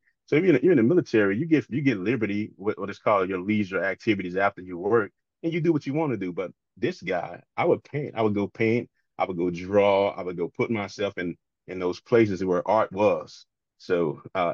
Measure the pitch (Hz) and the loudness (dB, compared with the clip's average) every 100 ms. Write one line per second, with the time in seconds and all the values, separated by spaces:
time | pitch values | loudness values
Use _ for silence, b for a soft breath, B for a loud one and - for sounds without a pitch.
0 | _ _ _ 147 185 151 180 156 113 180 | _ _ _ 2 4 4 4 4 4 4
1 | - 113 101 101 165 151 - 120 139 104 | 2 2 2 0 2 0 0 -2 0 0
2 | 95 127 104 101 110 - 98 - 98 95 | -2 -2 -2 -4 -6 -6 -6 -4 -8 -4
3 | 120 101 92 92 92 107 95 92 95 95 | 0 2 2 -2 0 0 0 -2 -2 -2
4 | - 98 90 90 101 - 92 87 98 117 | -2 -2 -2 0 -2 -2 -10 -6 0 0
5 | - - _ _ 165 170 160 151 - 147 | 0 -8 _ _ -6 0 0 0 -2 -2
6 | 156 110 92 87 92 - _ - 131 185 | -2 -2 -4 -6 -8 -10 _ -6 -4 -4
7 | 92 90 85 90 _ - 160 110 - 143 | -4 -4 -4 -12 _ -2 0 0 -2 -8
8 | 139 110 110 101 101 - 113 117 - _ | -6 -2 0 0 -4 0 0 0 -2 _
9 | _ - 95 87 90 87 90 101 101 98 | _ -6 -4 -2 -2 -4 0 4 4 4
10 | 101 - 90 87 82 - 123 110 98 - | 2 -2 -8 -6 -6 -4 -4 -2 -6 -6
11 | 101 92 90 82 _ _ - 92 90 90 | -6 -4 -6 -8 _ _ -14 -6 -4 -4
12 | - 117 107 90 92 87 - 107 104 92 | 2 4 4 2 -2 -2 2 0 0 2
13 | 104 80 - - _ _ _ _ - 87 | 2 2 -4 -18 _ _ _ _ -2 0
14 | 82 71 - 95 85 | 0 -4 -8 -2 -2